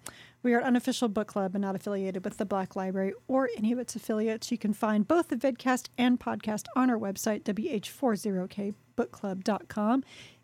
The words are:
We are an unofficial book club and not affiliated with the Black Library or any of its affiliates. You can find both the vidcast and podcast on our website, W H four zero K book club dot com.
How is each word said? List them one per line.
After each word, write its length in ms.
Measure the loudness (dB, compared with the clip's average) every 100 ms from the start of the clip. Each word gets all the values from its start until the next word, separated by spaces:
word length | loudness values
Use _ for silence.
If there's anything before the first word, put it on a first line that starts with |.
| -14 -18 -20 _
We 100 | 2
are 60 | 4
an 60 | 4
unofficial 420 | 2 2 0 0
book 200 | 0 -2
club 260 | -2 -2 0
and 60 |
not 140 | -2 -2
affiliated 500 | -2 -2 -2 -4 -6
with 120 | -4
the 80 | -2
Black 300 | -2 -2 -4
Library 380 | -2 0 -2 -2 0
or 200 | 2 2 0
any 160 | 0
of 80 | 0
its 160 | -4 -8
affiliates. 560 | -2 0 0 -2 -4
You 60 | -2
can 160 | -2
find 340 | 0 2 2 4
both 200 | 4 2
the 60 | 0
vidcast 500 | 0 0 0 0 -2 2
and 220 | 4 4
podcast 460 | 0 -4 -2 -4 -2 2
on 140 | 2
our 80 | 2
website, 460 | -2 -2 -2 -2 -2
W 240 | -2 0
H 180 | -2 -6
four 280 | -2 0 2
zero 300 | 0 -2 -4
K 240 | -6 -6 -8 _ -4
book 160 | -4
club 320 | -4 -6 -4 0
dot 240 | -2 -2
com. 340 | -2 2 2 0 -12 -20 -14